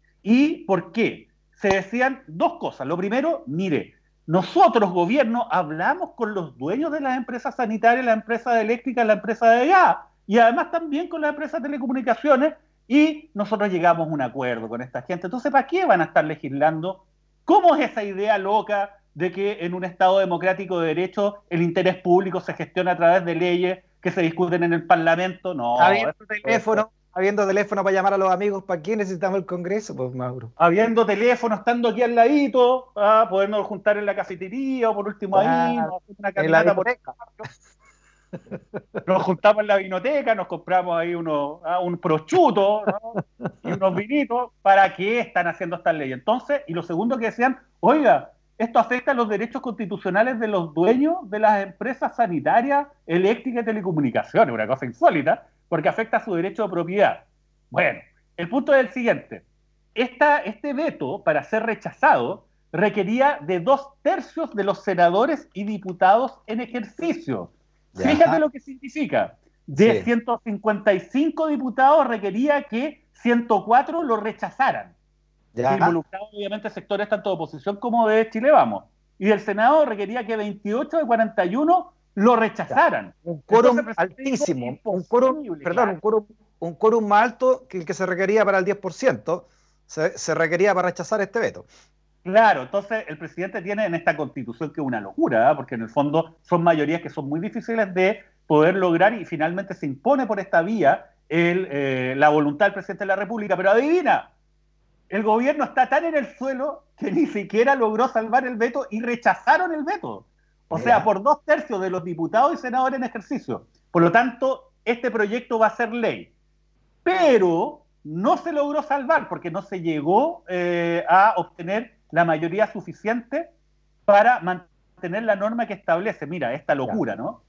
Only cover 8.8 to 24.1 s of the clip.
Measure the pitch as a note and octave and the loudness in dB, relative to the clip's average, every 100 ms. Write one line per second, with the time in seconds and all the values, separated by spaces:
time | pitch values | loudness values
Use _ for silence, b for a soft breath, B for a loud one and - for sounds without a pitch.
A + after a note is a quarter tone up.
8.8 | C4+ A#3+ A3 G#3 G#3+ A3 A#3 A#3 C#4+ F#4+ | -4 0 2 0 -2 2 4 6 6 6
9.8 | D4+ - - _ - A3+ A#3 C#4+ E4+ E4+ | 6 2 -6 _ 0 4 6 4 -2 -4
10.8 | E4 C#4+ F4 E4 D4+ D4 D4+ E4 C#4 C#4+ | -4 -6 -6 -4 -4 -4 -8 -8 -8 -6
11.8 | B3 C4 B3 B3+ D4 C4 D4+ - _ _ | -4 -2 -2 0 4 4 2 -2 _ _
12.8 | - C#4+ D#4 D4+ - G3+ G3+ A3 G#3 F3+ | 0 4 4 2 -8 -8 -4 -2 0 2
13.8 | F3 E3+ D#3+ D3+ B2 C3+ B2+ A2+ A2 A#2 | 4 2 0 -4 -4 -4 -4 -4 -6 -8
14.8 | B2+ B2+ - F3 - B3+ C#4 C#4 - F4+ | -8 -10 -8 -8 -8 -6 0 0 0 0
15.8 | E4+ F#3 D#3 E3+ D#3 D3+ C#3 C#3 D#3 D#3+ | 2 2 2 0 0 -4 -8 0 0 0
16.8 | F3+ F#3 _ _ _ _ - G4+ F4 D4+ | -6 -10 _ _ _ _ 2 4 6 4
17.8 | A#3+ A3+ G3+ F#3+ G#3+ G3+ F#3+ G#3 G3+ G3+ | 0 -4 -6 -4 0 0 0 0 0 -4
18.8 | G3+ _ _ D3 F3+ F#3 G3+ G3+ F3 F3+ | -4 _ _ -6 -6 -4 -4 -4 -6 -6
19.8 | F3+ - F#3 D4 F#3 E3 F#3 F#3 F3+ F3 | -6 2 4 4 2 0 -2 -2 -2 -2
20.8 | E3 D#3 F#3 G#3 G3+ G3+ - E3+ E3+ F#3 | 0 -2 -2 -2 -2 -4 -6 -2 0 2
21.8 | F#3 F3+ F3+ F3+ F#3+ F3 - D#3+ D#3+ F#3 | 0 0 4 4 2 -4 -8 -10 -6 -2
22.8 | F3+ E3+ E3+ F#3 E3+ E3 F3+ F3 F3+ F#3 | -2 2 4 4 2 -2 0 0 0 -4
23.8 | _ _ F3+ | _ _ -6